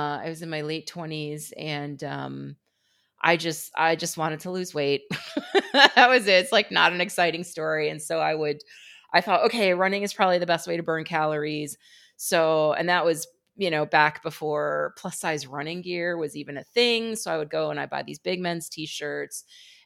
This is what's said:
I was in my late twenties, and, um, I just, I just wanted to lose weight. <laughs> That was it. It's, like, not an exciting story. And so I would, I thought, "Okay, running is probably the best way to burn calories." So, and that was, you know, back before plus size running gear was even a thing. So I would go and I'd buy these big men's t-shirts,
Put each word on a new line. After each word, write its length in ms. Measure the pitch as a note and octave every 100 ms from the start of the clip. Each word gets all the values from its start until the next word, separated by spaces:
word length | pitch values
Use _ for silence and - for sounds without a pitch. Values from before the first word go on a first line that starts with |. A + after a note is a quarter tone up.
| D3 C#3+
I 60 | D#3+
was 120 | D#3+
in 80 | E3
my 120 | D#3
late 260 | D3+ D#3+ D#3
twenties, 640 | F3 D#3 D#3 D3+ D3+ - -
and, 480 | D#3 D3 D3 C#3
um, 520 | C#3+ C#3 C3+ C3+ C#3 C#3+ _ _ _ _ _ _
I 160 | E3 E3+
just, 340 | E3 D#3 - -
I 200 | E3 E3
just 220 | E3+ E3
wanted 220 | D#3 D#3
to 100 | F3+
lose 220 | F#3 F3+
weight. 300 | D3+ C#3+ C#3+ -
<laughs> 20 | - - - - F#4+ A5+
That 360 | C4+ C#4+ - B3
was 160 | B3+ G3+
it. 160 | F#3
It's, 80 | F#3
like, 200 | G#3+ -
not 220 | F3 E3
an 80 | F3
exciting 420 | F#3+ - E3+ E3
story. 460 | F3 D#3+ D#3 D#3 D3+
And 120 | D#3
so 180 | - D#3+
I 140 | D#3
would, 280 | D#3 D3 D3 - - - - _
I 80 | F3
thought, 220 | G3+ F3+ A3+
"Okay, 280 | A#3 F#3+ F3+
running 260 | F#3+ G3+
is 120 | G3+
probably 260 | - F#3+ F3+
the 80 | F3
best 200 | E3+ F3+
way 100 | E3+
to 60 |
burn 200 | E3+ D#3+
calories." 760 | D#3 D#3+ D#3 D3+ D3+ D3+ D3 - _ - _ -
So, 580 | - F3 D#3+ D#3 D3+
and 160 | D3 E3+
that 160 | F3 E3
was, 220 | D#3 - _ _ -
you 140 | F#3
know, 160 | D#3 D3+
back 380 | D#3 D3+ -
before 720 | D#3+ - D3+ D3 D3+ D3+ D3+ -
plus 220 | F3+ -
size 260 | F3+ D3+ C3+
running 360 | C#3+ D#3 F3+
gear 360 | F3 F3 F3 E3+
was 180 | D3+ D3
even 220 | C#3 C#3
a 60 |
thing. 520 | - A#3+ A#3+ A3+ A3+ A3
So 160 | F3+
I 60 | D#3+
would 140 | D3+
go 180 | D#3+ D#3
and 100 | D3
I'd 120 | C#3+
buy 100 | C#3+
these 160 | C#3+ D3+
big 220 | F3+ F#3
men's 300 | F3 E3 -
t-shirts, 760 | - D3+ - D3 D3 C#3+ - - - - -